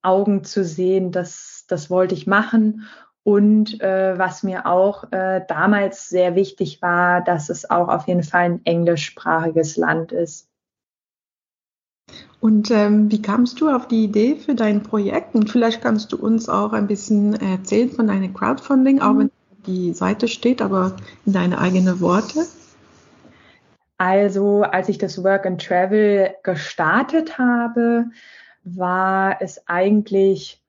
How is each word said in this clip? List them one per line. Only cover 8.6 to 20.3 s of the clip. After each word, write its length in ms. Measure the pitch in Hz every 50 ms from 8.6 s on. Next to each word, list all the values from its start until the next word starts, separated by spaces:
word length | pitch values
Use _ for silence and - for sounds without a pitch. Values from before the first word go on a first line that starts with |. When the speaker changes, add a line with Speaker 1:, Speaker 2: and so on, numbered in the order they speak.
| _
Speaker 1:
englischsprachiges 1120 | 170 170 170 170 170 170 156 151 - _ - - 170 160 160 165 165 160 165 160 156 -
Land 380 | 170 165 156 156 165 165 165 170
ist. 340 | 175 170 165 - - _ _ _ _ _ _ _ _ _ _ _ _ _ _ _ _ _ _ _ _ _ _ _ _ _ _ _ _ _ _ _ _ _ - - - - _ _ _
Speaker 2:
Und, 300 | - 220 214 208 208 -
ähm, 420 | 233 214 208 208 208 214 214 208
wie 80 | 214 208
kamst 380 | - 196 202 240 247 240 - -
du 80 | 311
auf 200 | 311 269 247 254
die 160 | - 233 226 220
Idee 320 | 202 208 208 220 254 311
für 180 | 302 - - 277
dein 300 | 240 226 214 208 208 208
Projekt? 500 | - - 208 202 196 196 - - - -
Und 160 | 226 214 214
vielleicht 320 | - 247 226 226 226 226
kannst 320 | - 240 220 214 214 - -
du 40 |
uns 300 | - - 220 226 226 226
auch 240 | - - 196 208 214
ein 140 | 220 214 202
bisschen 480 | 202 208 196 - - 214 208 202 208 214
erzählen 560 | 214 190 196 185 190 190 - 202 214 247 254
von 160 | - - 226
deinem 240 | 208 196 190 190 185
Crowdfunding, 680 | 190 - 196 208 262 277 - - 277 262 262 277 269 269
auch 120 | - - -
Speaker 1:
Mhm. 60 | -
Speaker 2:
wenn 120 | - 269 _ _ _ _ 190 _ _
die 260 | 190 185 185 180 170 170
Seite 340 | - 185 185 208 208 240
steht, 340 | 226